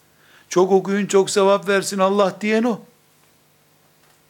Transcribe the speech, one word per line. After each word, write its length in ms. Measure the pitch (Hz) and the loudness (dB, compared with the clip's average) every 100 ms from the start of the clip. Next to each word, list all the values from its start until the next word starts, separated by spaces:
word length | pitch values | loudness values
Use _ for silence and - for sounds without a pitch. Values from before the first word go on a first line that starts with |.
| _ _ _ _ - | _ _ _ _ -4
çok 220 | 175 185 | 0 2
okuyun 340 | 190 190 202 196 | 2 0 -4 0
çok 240 | 196 190 | 0 0
sevap 380 | 202 196 196 170 | 2 2 2 0
versin 320 | 196 190 202 | -2 -2 -2
Allah 420 | 190 202 190 185 | 0 2 0 -2
diyen 220 | 214 220 | -4 -2
o. 180 | 240 202 - _ _ _ _ _ _ _ _ _ _ _ _ _ | -2 -6 -12 _ _ _ _ _ _ _ _ _ _ _ _ _